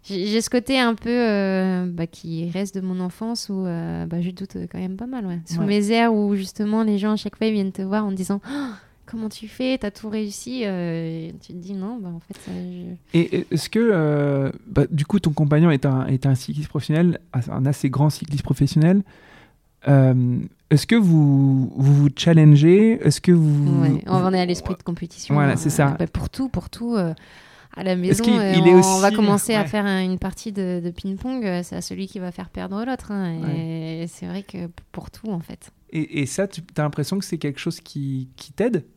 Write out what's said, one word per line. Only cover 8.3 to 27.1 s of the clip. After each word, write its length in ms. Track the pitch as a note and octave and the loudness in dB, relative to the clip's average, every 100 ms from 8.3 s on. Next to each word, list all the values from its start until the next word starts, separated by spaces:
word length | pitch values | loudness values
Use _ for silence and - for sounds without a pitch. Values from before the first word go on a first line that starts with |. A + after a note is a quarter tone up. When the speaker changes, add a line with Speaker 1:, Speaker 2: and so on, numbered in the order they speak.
| G3+ - | -4 -4
Speaker 1:
Oh, 200 | C#4 C4+ G3+ _ _ - | -8 -8 -12 _ _ -14
comment 220 | A3+ G#3+ | -10 -10
tu 180 | - G#3+ | -10 -18
fais ? 320 | - B3+ C4 | -6 -4 -2
T'as 140 | G#3 | -6
tout 160 | G3+ A3 | -8 -8
réussi ? » 540 | G#3+ G#3 G3 - B3+ | -6 -6 -10 -10 -6
Euh, 640 | G#3 F#3 F3 E3 E3 E3 D#3+ | -6 -4 -4 -6 -6 -8 -12
et 60 | - | -16
tu 120 | - | -18
te 60 | F3+ | -16
dis : « 160 | F3+ | -12
Non, 260 | G3 F#3+ A#3+ | -10 -8 -10
bah, 60 | F3+ | -12
en 60 | E3+ | -14
fait, 160 | _ | _
ça, 160 | F#3+ - | -18 -12
je » 440 | F3+ F3+ F3+ F3 F3 _ E3 | -12 -12 -12 -14 -16 _ 0
Speaker 2:
Et, 200 | E3+ F#3 | 0 -2
et 80 | - | -2
est-ce 180 | D#3+ - | -6 -2
que, 200 | A3 A#3 | 0 2
euh, 580 | F#3 D3+ D3 C#3+ C#3 C3+ - - | 2 2 2 0 0 -2 -6 -4
bah, 200 | - C#3+ | 0 0
du 140 | D3+ D3+ | 0 0
coup, 140 | G3+ | 0
ton 100 | E3 | 0
compagnon 400 | D3 D3 D3+ E3+ | 0 2 6 6
est 160 | C#3 C#3+ | 4 2
un, 180 | C3 - | 0 0
est 200 | C3 C#3 | 0 2
un 80 | |
cycliste 340 | C3 - D3 D3+ | 0 -2 -8 -6
professionnel, 520 | - - D#3 F3 - _ | -8 -2 2 2 0 _
un 320 | C3 A#2+ - | -6 -4 -2
assez 260 | C3 C#3+ C#3 | 0 0 -2
grand 200 | C3 D3 | 2 2
cycliste 320 | - - C#3+ | 0 -6 -6
professionnel. 640 | - C#3 C#3 D3+ D#3+ G3 - - - - _ _ _ _ - | -2 0 2 4 4 4 0 -14 -20 -20 _ _ _ _ 4
Euh, 500 | C#3 C3 B2+ B2 B2 - _ _ | 6 6 4 2 -2 -6 _ _
est-ce 140 | D3+ - | 2 4
que 100 | A#3 | 4
vous, 760 | F#3+ D#3+ D3 C#3 C#3 C3+ C3 - | 6 6 6 6 4 4 0 2
vous 180 | C3+ | 4
vous 140 | C#3+ C#3+ C3+ | 6 4 2
challengez ? 840 | E3+ D#3+ D3+ C#3+ D#3+ F#3+ A3+ A3+ D3+ | 4 8 10 10 8 8 6 4 2
Est-ce 140 | - | 2
que 120 | - | 4
vous 480 | F3 D#3 D3 C#3+ C#3 | 4 6 4 4 4
Speaker 1:
Ouais, 200 | C#3 D3+ - | 4 2 0
on 80 | F#3 | 2
en 160 | F#3 | 2
est 80 | F#3 | 2
à 60 | F3+ | 0
l'esprit 280 | F3 - | -2 -4
de 80 | F#3 | -8
compétition, 520 | - E3+ E3 - - | -6 -8 -10 -14 0
Speaker 2:
Voilà, 180 | D3 C#3+ | 2 2
Speaker 1:
euh, 40 | B2 | 2
Speaker 2:
c'est 140 | D#3+ | 0
ça. 260 | - C#3+ - | 2 2 0
Speaker 1:
bah, 80 | E3+ | -4
pour 220 | - - | -4 -6
tout, 180 | - C4+ | -6 -4
pour 220 | F3+ - | -4 -8
tout, 240 | - A#3 A3+ | -10 -4 -2
euh, 180 | E3+ | -2